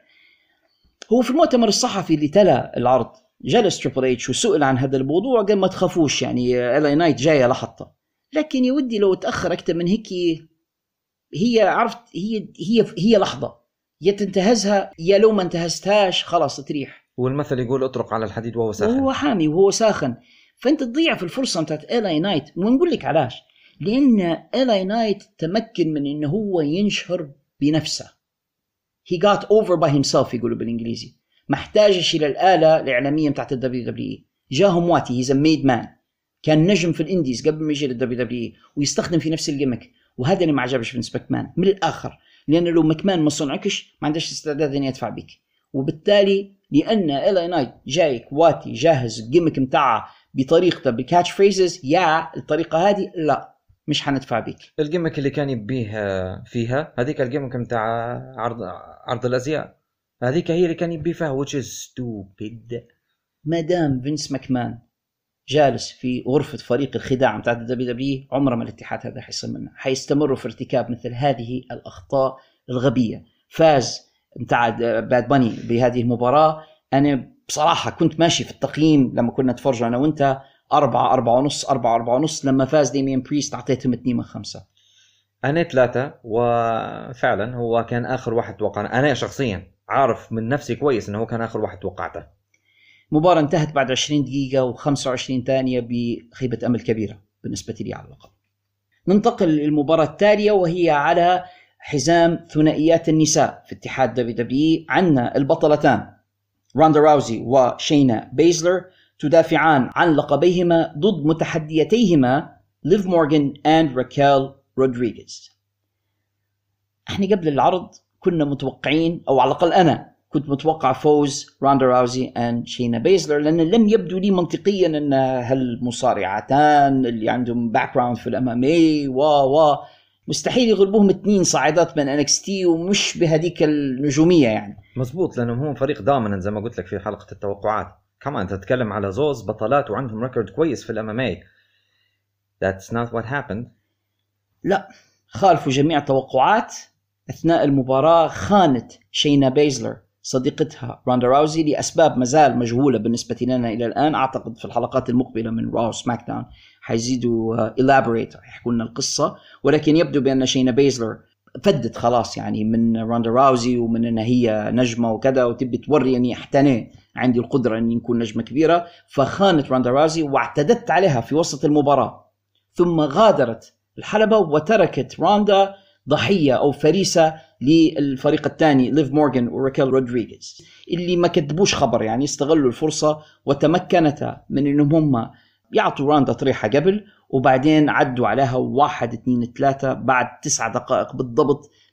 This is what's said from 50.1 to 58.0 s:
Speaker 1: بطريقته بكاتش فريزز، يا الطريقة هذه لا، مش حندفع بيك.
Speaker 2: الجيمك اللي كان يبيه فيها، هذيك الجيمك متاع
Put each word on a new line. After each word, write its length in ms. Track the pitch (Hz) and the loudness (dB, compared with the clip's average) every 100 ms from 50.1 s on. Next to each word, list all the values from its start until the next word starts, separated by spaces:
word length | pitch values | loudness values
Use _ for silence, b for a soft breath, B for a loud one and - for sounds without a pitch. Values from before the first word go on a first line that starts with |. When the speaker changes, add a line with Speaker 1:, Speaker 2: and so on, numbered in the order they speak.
| B B | B B
Speaker 1:
بطريقته 560 | 135 127 165 180 - 135 | -8 0 2 2 0 -4
بكاتش 420 | 117 127 175 175 | -4 0 0 0
فريزز، 500 | - 196 190 180 - | 2 2 4 0 -2
يا 540 | 131 170 170 160 156 - | -2 0 2 0 -2 -10
الطريقة 520 | - 156 160 160 196 | -4 -4 -2 0 2
هذه 220 | 196 196 180 | 0 -4 -4
لا، 400 | 151 131 - _ _ _ - | -2 -2 -4 _ _ _ -6
مش 140 | 147 | -4
حندفع 380 | 147 135 - 104 | -2 -4 -2 -6
بيك. 180 | - - - - | -6 -12 -10 -6
Speaker 2:
الجيمك 380 | 147 175 160 - | -4 -4 -4 -4
اللي 120 | 139 | -4
كان 200 | 151 139 | -2 -4
يبيه 920 | 120 104 131 107 107 101 95 92 98 - | -6 -6 -6 -6 -4 -4 -4 -6 -10 -8
فيها، 480 | 120 117 131 160 - | -6 -4 -4 -4 -4
هذيك 220 | 131 151 | -4 -4
الجيمك 340 | 123 143 131 127 | -4 -4 -6 -8
متاع 260 | 113 117 110 117 | -6 -4 -4 -4